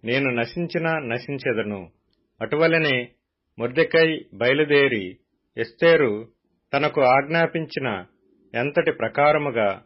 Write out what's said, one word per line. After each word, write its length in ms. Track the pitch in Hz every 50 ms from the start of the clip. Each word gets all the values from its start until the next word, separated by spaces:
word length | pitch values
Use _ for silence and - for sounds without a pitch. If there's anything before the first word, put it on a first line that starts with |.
| -
నేను 260 | - 120 135 139 131
నశించినా 680 | 123 120 117 113 - 175 175 165 - 175 165 165 160 160
నశించెదను." 920 | 143 117 117 120 - - 143 139 - 143 117 107 107 104 104 98 90 80 _ _ _ _ _ _ _ _ _ _
అటువలనే 680 | 113 113 - 147 165 165 165 165 160 147 135 123 120 120 _ _ _ _ _ _ _ _ _ -
మొర్దెకై 600 | 113 120 127 147 160 - - 165 165 160 160 147 - _ -
బయలుదేరి 840 | 98 117 123 135 143 156 143 147 143 139 135 120 107 95 90 92 _ _ _ _ _ _ _ _ 113
ఎస్తేరు 720 | 113 - - _ 175 170 165 156 147 120 104 107 113 120 _ _ _ _ _ _ _ _ -
తనకు 280 | 139 143 151 143 156
ఆజ్ఞాపించిన 1040 | 135 123 127 139 139 143 160 170 165 165 - 170 160 - - - 135 127 107 95 90 _ _ _ _ _ _ _ _ _ -
ఎంతటి 380 | 113 123 143 143 175 156 160
ప్రకారముగా 920 | 143 - 113 110 - - 143 147 151 156 147 143 117 117 107 101 95 95 _